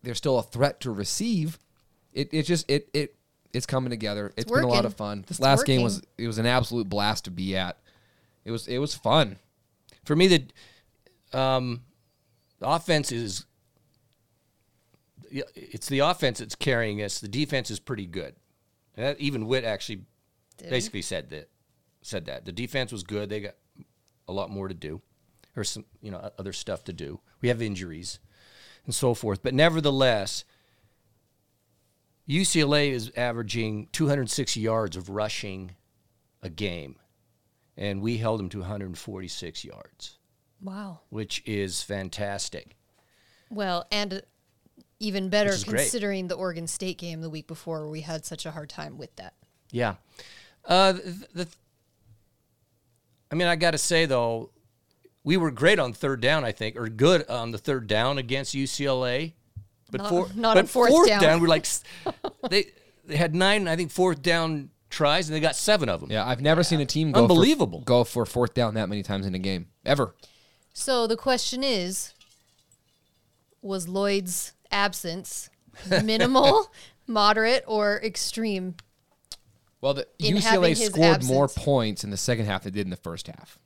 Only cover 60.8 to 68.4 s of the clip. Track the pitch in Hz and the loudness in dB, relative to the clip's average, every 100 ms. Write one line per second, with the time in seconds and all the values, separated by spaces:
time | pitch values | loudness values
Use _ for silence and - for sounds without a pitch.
60.8 | 240 302 339 208 160 170 165 160 - - | 8 8 8 6 6 6 4 4 2 -6
61.8 | - - 370 - 392 - 247 - - _ | -8 -10 -8 -8 -10 -8 0 0 0 _
62.8 | _ _ - 151 165 160 190 208 180 160 | _ _ -6 0 0 4 4 4 2 -2
63.8 | 165 - 180 151 156 170 165 156 135 _ | -2 2 2 2 2 2 2 -4 -6 _
64.8 | _ - 147 160 160 156 156 - - 208 | _ 0 4 4 0 0 0 0 2 4
65.8 | 127 85 76 107 107 123 143 160 170 160 | 4 -2 -2 -2 -2 2 4 4 4 2
66.8 | 139 151 160 135 190 170 226 302 135 85 | 2 0 4 6 8 8 6 4 0 -2
67.8 | 123 120 117 123 107 123 | 4 4 4 0 -2 0